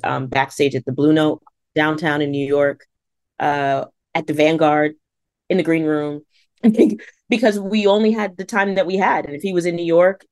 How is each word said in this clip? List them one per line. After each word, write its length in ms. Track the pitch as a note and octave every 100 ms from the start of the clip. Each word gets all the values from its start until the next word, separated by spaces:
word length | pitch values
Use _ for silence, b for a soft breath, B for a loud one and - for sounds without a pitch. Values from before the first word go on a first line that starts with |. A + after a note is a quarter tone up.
um, 240 | - C3+ C3
backstage 480 | C3+ C3+ - C#3+ C3+
at 100 | B2+
the 60 |
Blue 220 | C3 D3
Note 280 | D#3 D#3 - _ _ _
downtown 480 | D3+ D3+ D#3 D#3+ D3
in 80 | C#3+
New 160 | C#3+ C#3
York, 400 | C#3+ C#3+ C#3 _ _ _ _ _ -
uh, 460 | D3 C#3+ C#3 C#3 - _ _
at 140 | E3 D#3
the 60 |
Vanguard, 600 | D3 D3+ D#3+ D#3 D3+ D3+ D#3 _ _ _ _ -
in 80 | F#3
the 60 |
green 200 | E3 E3
room, 380 | D#3 D3+ D3 D3 - _ _ _ A#3 A3
<laughs> 480 | - G#3+ - _ -
because 320 | A3+ A3+ G#3
we 260 | G3 G#3+ G3+
only 260 | G#3 A3
had 260 | A3 G3+ F3+
the 80 | F#3+
time 300 | A3 G3 F#3+
that 100 | E3+
we 100 | F#3+
had. 300 | F#3+ G3 D3
And 100 | C#3+
if 60 |
he 100 | G3
was 140 | F3+ E3+
in 100 | E3+
New 80 |
York 420 | E3+ E3 F3+ G3 _